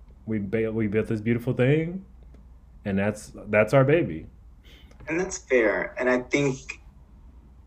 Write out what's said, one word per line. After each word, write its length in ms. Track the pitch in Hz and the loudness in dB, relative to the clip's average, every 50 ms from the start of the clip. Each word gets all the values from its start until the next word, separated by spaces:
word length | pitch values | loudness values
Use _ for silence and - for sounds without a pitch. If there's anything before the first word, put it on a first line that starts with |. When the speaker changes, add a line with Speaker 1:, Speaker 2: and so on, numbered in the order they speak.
| - - - - - | -20 -20 -20 -14 -6
Speaker 1:
We 120 | 110 110 107 | -4 -4 -4
ba-, 320 | 101 95 110 113 110 110 | -2 -2 -2 -2 -2 -2
we 160 | 110 113 110 | 0 -2 -2
built 200 | 104 101 110 110 | 0 0 0 0
this 140 | 110 117 107 | 0 -2 -2
beautiful 320 | 107 117 117 117 117 131 120 | 0 0 0 0 0 -2 0
thing, 500 | - 123 131 151 160 160 170 180 190 - - - - - - - - - - - - - - - - - | 2 4 4 4 2 0 -2 -6 -8 -12 -14 -20 -20 -20 -20 -20 -20 -20 -20 -20 -20 -20 -20 -20 -10 -4
and 140 | 104 95 98 | -2 0 0
that's, 320 | 101 107 107 - - - - - - | 0 0 -2 -4 -10 -16 -18 -16 -6
that's 260 | 104 107 104 110 110 139 | 0 2 2 4 4 4
our 100 | 139 131 | 4 6
baby." 440 | 139 156 170 143 95 78 80 - - - - - - - - - - - - - - - - - | 6 4 2 2 -2 -6 -8 -12 -14 -20 -20 -20 -20 -20 -20 -20 -20 -20 -20 -20 -20 -20 -16 -10
Speaker 2:
And 120 | - 160 175 | -6 -4 -4
that's 180 | 190 190 - | -4 -6 -8
fair. 580 | - - - 131 123 110 101 95 90 - - - - | -12 -2 0 2 2 4 2 0 -2 -4 -6 -6 -4
And 100 | 120 127 | -2 0
I 100 | 127 127 | 0 -2
think, 380 | 127 - - 143 143 139 127 - - - - - - - - - - - - - - - - - - - - - - | -2 -2 -2 0 0 0 -2 -4 -10 -14 -16 -16 -20 -20 -20 -20 -20 -20 -20 -20 -20 -20 -20 -20 -20 -20 -20 -20 -20